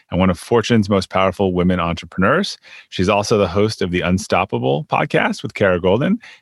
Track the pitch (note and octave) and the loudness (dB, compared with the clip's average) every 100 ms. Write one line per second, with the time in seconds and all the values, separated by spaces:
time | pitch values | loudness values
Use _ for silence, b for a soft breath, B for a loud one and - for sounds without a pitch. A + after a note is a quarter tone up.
0 | B F2+ F#2+ F2+ - A#2+ - A#2 G2 G2+ | B 0 0 0 0 0 2 2 2 0
1 | F#2 F#2 F#2+ F#2+ G2 F2+ F2 F2+ E2+ E2+ | 0 0 0 0 -2 0 0 0 -2 -6
2 | D#2+ - F#2+ D3+ G#2 - B B B - | -8 -2 0 0 -2 -8 B B B -2
3 | F#2 G2+ G2+ A2 F#2+ F2+ G#2+ - F#2 F2 | 0 0 2 0 2 0 -2 -2 -4 -2
4 | D#2+ F#2+ - F#2 F#2+ A#2+ B2 C#3+ D3+ - | 0 -2 0 -2 0 -2 -2 -2 -2 -4
5 | D3+ E3 A#3+ G#3+ A#2+ - G2+ F2+ F2+ G#2 | 0 0 0 -4 -10 0 2 2 2 2
6 | E3 A#3+ B B | 2 -2 B B